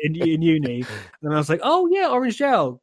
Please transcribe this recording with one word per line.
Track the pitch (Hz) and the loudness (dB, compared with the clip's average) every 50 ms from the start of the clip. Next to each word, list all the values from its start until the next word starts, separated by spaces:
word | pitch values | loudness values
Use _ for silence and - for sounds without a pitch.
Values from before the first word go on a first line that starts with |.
| 151 | -2
in, | 156 156 | -4 -2
in | 170 175 165 160 160 | -2 0 0 0 2
uni. | 165 165 160 156 139 123 120 123 123 117 107 104 - - - - | 2 2 2 2 0 -2 -4 -6 -8 -8 -10 -14 -16 -18 -16 -10
And | 151 147 151 | -6 -2 -2
I | |
was | 151 147 151 | 0 0 0
like, | 165 170 208 | -2 0 0
"Oh | 269 330 370 359 339 | 2 2 2 2 2
yeah, | 381 392 370 | 2 2 0
orange | 285 247 247 262 240 202 | 0 0 0 0 -2 -2
gel. | - 285 277 247 185 143 127 123 - | 0 0 2 2 2 2 0 -4 -8